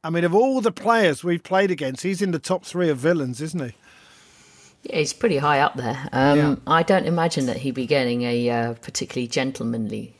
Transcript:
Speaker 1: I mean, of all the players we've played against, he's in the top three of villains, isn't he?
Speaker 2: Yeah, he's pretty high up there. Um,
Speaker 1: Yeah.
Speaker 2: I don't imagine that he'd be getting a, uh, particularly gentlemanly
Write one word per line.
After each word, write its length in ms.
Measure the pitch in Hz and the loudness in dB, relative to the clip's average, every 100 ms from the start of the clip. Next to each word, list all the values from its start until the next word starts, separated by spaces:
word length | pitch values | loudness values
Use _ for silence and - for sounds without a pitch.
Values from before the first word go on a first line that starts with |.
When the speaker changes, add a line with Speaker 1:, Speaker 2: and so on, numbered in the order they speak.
Speaker 1:
I 60 | 160 | -2
mean, 160 | 170 | 0
of 100 | 170 | 4
all 280 | 190 262 262 | 4 4 2
the 100 | 220 | 0
players 500 | - 226 226 185 139 | -2 0 4 4 2
we've 200 | 175 170 | -2 -4
played 280 | - 185 196 | 0 2 2
against, 320 | 170 135 131 | 0 -4 -4
he's 200 | 185 185 | -4 -2
in 80 | 196 | -2
the 80 | 165 | -2
top 260 | - 185 | -2 -4
three 240 | - 180 175 | -4 0 0
of 80 | 135 | 2
villains, 460 | 147 175 127 120 | 2 2 -2 -6
isn't 180 | 156 175 | -6 -6
he? 160 | 127 - - - - - _ _ - - - _ | -8 -10 -20 -20 -20 -20 _ _ -20 -20 -20 _
Speaker 2:
Yeah, 140 | - 165 | -8 -4
he's 160 | 147 | -4
pretty 240 | - 233 143 | 0 0 2
high 240 | 147 143 | 2 4
up 140 | 147 - | 2 0
there. 320 | 123 135 139 | -6 -6 -4
Um, 280 | 127 139 147 | 2 4 4
Speaker 1:
Yeah. 180 | 147 135 - | 4 0 0
Speaker 2:
I 160 | 160 | 0
don't 220 | 165 190 | 4 2
imagine 400 | 160 170 165 156 | 2 0 0 0
that 140 | 127 117 | -2 -2
he'd 160 | 135 | -6
be 100 | 127 120 | -6 0
getting 360 | 143 123 120 | 0 2 -2
a, 260 | 120 120 120 | -2 0 0
uh, 240 | 117 117 117 | 0 -2 -6
particularly 480 | - - 127 127 120 | -8 -8 -6 -6 -2
gentlemanly 840 | - 131 131 117 117 107 107 110 | -2 -2 -4 -4 -4 -4 -6 -10